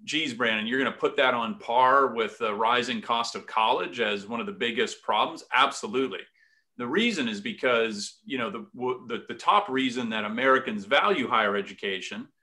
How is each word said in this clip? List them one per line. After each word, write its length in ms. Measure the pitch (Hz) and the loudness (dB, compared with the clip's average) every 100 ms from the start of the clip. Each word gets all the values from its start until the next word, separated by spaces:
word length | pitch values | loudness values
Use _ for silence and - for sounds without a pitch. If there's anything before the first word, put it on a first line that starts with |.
geez, 280 | - 151 151 | -6 -4 -2
Brandon, 360 | 117 120 107 110 | -2 0 0 -2
you're 100 | 131 | 0
gonna 140 | 123 | -2
put 240 | - 147 147 | 0 -2 2
that 180 | 131 | 2
on 240 | 123 113 101 | 2 -2 -6
par 560 | - 120 127 139 131 | -2 4 6 6 4
with 240 | 113 107 - | 2 -2 -2
the 160 | 110 | -2
rising 480 | 104 113 123 120 113 | 2 2 2 0 -2
cost 320 | 104 117 120 | 0 0 -2
of 120 | 101 - | -6 -4
college 520 | 113 110 147 - 117 | 2 4 2 -2 -2
as 280 | 107 104 98 | -2 -2 -4
one 140 | 117 | -6
of 60 | 104 | -6
the 60 | |
biggest 500 | 95 120 113 107 - | -4 -2 0 -2 -2
problems?" 420 | - 107 131 110 - | 0 2 2 -2 -2
Absolutely. 680 | 123 139 - 113 123 131 90 - _ _ _ _ - | 2 2 0 -4 -2 -2 -6 -14 _ _ _ _ -12
The 100 | 120 | -4
reason 420 | 170 240 185 117 | 0 0 0 -2
is 120 | 104 | -4
because, 800 | 120 101 131 117 113 104 101 - | -6 -2 2 2 0 -4 -10 -14
you 140 | - 131 | -8 -6
know, 120 | 113 | -6
the, 160 | 110 104 | -8 -12
w-, 300 | 123 123 123 117 | -6 -4 -4 -6
the, 180 | 110 - | -8 -8
the 60 | |
top 340 | 117 165 202 160 | -4 2 2 2
reason 400 | 131 131 120 117 | 0 0 -2 -4
that 140 | 110 | -4
Americans 640 | 107 113 135 131 123 107 98 | -4 0 4 4 2 -6 0
value 420 | 143 202 175 110 | 2 4 2 2
higher 280 | 117 104 101 | 2 2 0
education 720 | 98 98 101 95 - 104 135 _ | -4 -6 -6 -6 -8 -12 -14 _